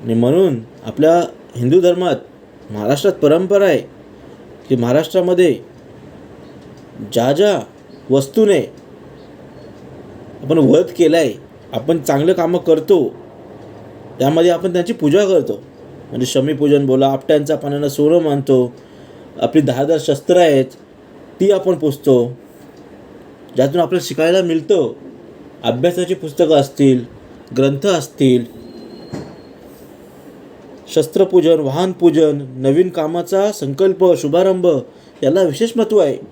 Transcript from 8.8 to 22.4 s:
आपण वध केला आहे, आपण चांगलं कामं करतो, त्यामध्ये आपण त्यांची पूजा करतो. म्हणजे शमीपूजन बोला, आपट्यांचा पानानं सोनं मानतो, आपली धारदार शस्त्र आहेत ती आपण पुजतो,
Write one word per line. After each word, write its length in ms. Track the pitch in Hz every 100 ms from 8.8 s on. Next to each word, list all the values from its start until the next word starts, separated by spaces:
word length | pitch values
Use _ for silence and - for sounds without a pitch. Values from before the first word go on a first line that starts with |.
| - - - - - - - - - - - - - - - -
आपण 160 | 139 160
वध 280 | 139 156 180 -
केला 200 | 165 165
आहे, 160 | 143 101 - - -
आपण 280 | 135 143 165
चांगलं 320 | 139 139 160
कामं 260 | 180 165 175
करतो, 500 | 165 156 156 190 123 - - - - - - - - - - -
त्यामध्ये 320 | 131 160 175
आपण 220 | 170 180
त्यांची 200 | 180 175
पूजा 320 | 233 147 170 202
करतो. 280 | 185 117 104 - - - - -
म्हणजे 160 | - 127
शमीपूजन 600 | 135 135 143 147 143 139
बोला, 220 | 131 135
आपट्यांचा 480 | 135 - 151 143 156
पानानं 320 | 147 143 147
सोनं 340 | 135 147 170
मानतो, 520 | 160 143 135 131 123 120 - - - - - -
आपली 200 | 117 160
धारदार 360 | 139 123 143 160
शस्त्र 380 | - 139 - 180
आहेत 280 | 170 139 131 - - - - - - -
ती 120 | 196
आपण 240 | 190 185 170
पुजतो, 560 | 151 139 - 127 120 131